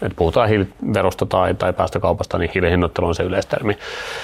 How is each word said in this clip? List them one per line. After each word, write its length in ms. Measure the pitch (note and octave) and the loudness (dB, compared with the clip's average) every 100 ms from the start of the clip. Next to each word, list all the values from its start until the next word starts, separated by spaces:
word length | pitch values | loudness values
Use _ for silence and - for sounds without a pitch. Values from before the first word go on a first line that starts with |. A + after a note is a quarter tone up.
et 100 | F2+ F2+ | -6 0
puhutaan 320 | E2 B2+ A2 | 2 4 4
hiiliverosta 760 | G#2+ F#2+ - - G2+ F#2+ - G#2 | 2 0 -4 -2 2 2 0 0
tai, 280 | G2 F#2 | 2 2
tai 180 | F2+ F#2 | 2 0
päästökaupasta, 680 | F2+ F2 - F2+ E2+ - F2 | 0 0 0 0 0 -2 -2
niin 120 | E2+ | -2
hiilen 160 | F#2+ F2 | 2 2
hinnoittelu 360 | F2+ E2+ - F2 | 4 2 0 -2
on 80 | |
se 80 | E2+ | 0
yleistermi. 500 | F2+ F#2+ - - - G#2 - - - - | -2 -2 -2 -2 -2 -4 -6 -12 -10 -10